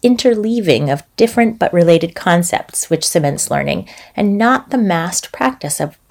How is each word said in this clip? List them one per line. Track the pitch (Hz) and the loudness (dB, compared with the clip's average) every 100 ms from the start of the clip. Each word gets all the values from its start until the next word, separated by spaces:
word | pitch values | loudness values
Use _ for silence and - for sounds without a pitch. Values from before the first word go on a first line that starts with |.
interleaving | 247 240 262 220 220 233 185 120 143 | 0 2 2 0 0 0 2 2 2
of | 143 - - | -2 -6 0
different | 226 233 233 226 | 0 2 0 0
but | - | 0
related | 175 170 165 170 | 4 4 4 2
concepts | - 185 175 175 - - - - | -2 0 2 0 -4 -6 -10 -4
which | 160 - | -4 0
cements | 170 143 143 - | 0 0 -2 -4
learning, | 139 139 139 - - - | -2 -2 -4 -8 -18 -12
and | - 208 202 | -4 -2 0
not | 233 262 - | 0 0 -2
the | 262 | -2
massed | 202 170 170 175 - | 0 0 -2 -6 -10
practice | - 262 262 147 - | -4 -4 -4 -8 -6
of | 147 - _ | -8 -10 _